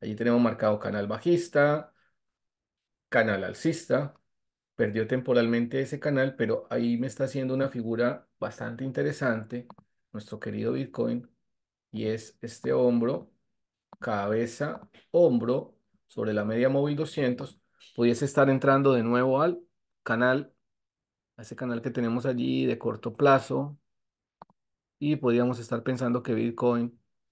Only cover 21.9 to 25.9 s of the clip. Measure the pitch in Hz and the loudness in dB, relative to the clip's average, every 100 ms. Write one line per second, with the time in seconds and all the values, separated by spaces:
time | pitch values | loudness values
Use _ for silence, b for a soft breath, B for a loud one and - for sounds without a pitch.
21.9 | 123 117 120 131 123 131 131 127 117 117 | -2 0 0 0 -2 0 0 0 -2 -4
22.9 | 113 117 - 143 135 - 135 143 143 _ | -4 -8 2 6 4 2 -4 -4 -10 _
23.9 | _ _ _ _ _ - _ _ _ _ | _ _ _ _ _ -20 _ _ _ _
24.9 | - 147 151 127 120 123 120 113 117 131 | -4 -2 0 2 2 2 -2 -6 -4 -2